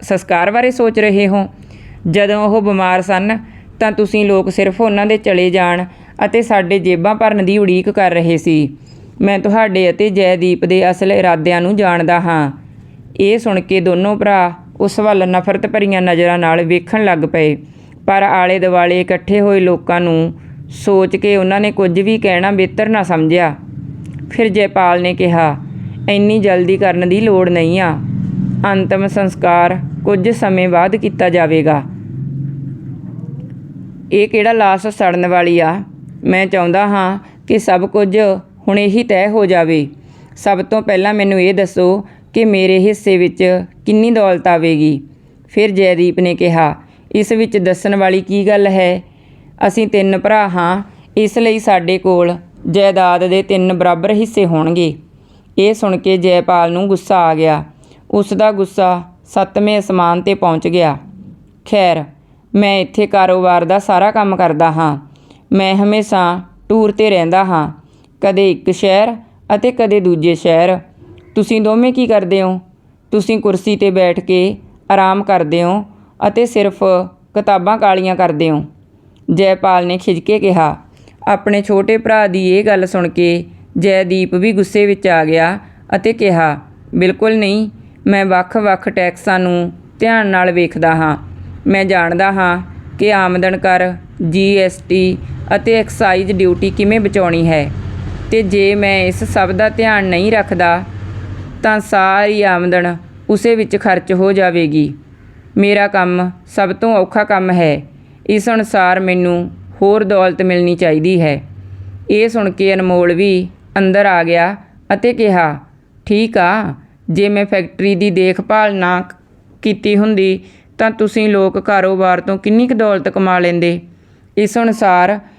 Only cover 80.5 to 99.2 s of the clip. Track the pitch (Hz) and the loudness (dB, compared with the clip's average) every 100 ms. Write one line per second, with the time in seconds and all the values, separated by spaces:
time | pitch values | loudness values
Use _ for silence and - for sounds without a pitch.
80.5 | 180 156 151 - _ - - - 196 208 | 2 0 -2 -12 _ -20 -8 -2 -2 0
81.5 | 202 202 196 196 226 226 220 202 185 185 | -2 0 0 2 0 2 2 2 0 2
82.5 | 190 214 190 185 190 170 - 175 170 170 | 2 2 0 0 -2 -2 0 0 0 -6
83.5 | - - 175 196 190 185 185 180 180 220 | -16 -10 -2 0 0 0 -2 -2 0 0
84.5 | 196 185 208 208 196 185 165 156 165 165 | 0 0 0 0 0 0 0 2 0 0
85.5 | 202 - - - 196 220 226 202 165 156 | -2 -12 -20 -6 -2 -2 0 0 2 0
86.5 | 143 - - - - 185 - 220 220 202 | -2 -10 -20 -8 -2 -2 0 0 0 0
87.5 | 208 214 - - - 190 202 196 185 185 | -2 -4 -10 -20 -8 -2 0 2 0 0
88.5 | 226 208 185 208 196 180 175 208 185 180 | -2 0 0 -2 -2 -2 -4 -2 0 0
89.5 | 175 175 - - - 226 226 202 185 180 | -2 -4 -8 -20 -4 0 0 0 0 0
90.5 | 175 170 - 160 160 156 143 - - - | 0 -2 0 0 2 0 -2 -8 -18 -18
91.5 | - - 196 190 185 170 175 196 190 180 | -6 -2 0 2 0 0 0 0 2 0
92.5 | 180 180 - - - 208 202 185 180 185 | 0 -6 -16 -18 -4 0 2 2 0 0
93.5 | 185 190 180 180 175 - - 165 185 196 | 0 0 2 0 -4 -14 -8 -2 0 2
94.5 | 196 185 - - 185 185 180 - - - | 2 0 -4 -2 0 0 -2 -8 -12 -4
95.5 | 202 233 226 214 - 202 185 190 190 185 | -2 0 0 0 -2 0 0 0 0 0
96.5 | 175 196 190 202 226 202 202 175 165 165 | 0 -2 0 0 0 0 0 0 0 0
97.5 | 156 143 - - - - - - 220 190 | 0 -2 -6 -10 -10 -10 -10 -2 -2 0
98.5 | 202 196 208 202 196 185 - | 0 2 0 0 0 0 -4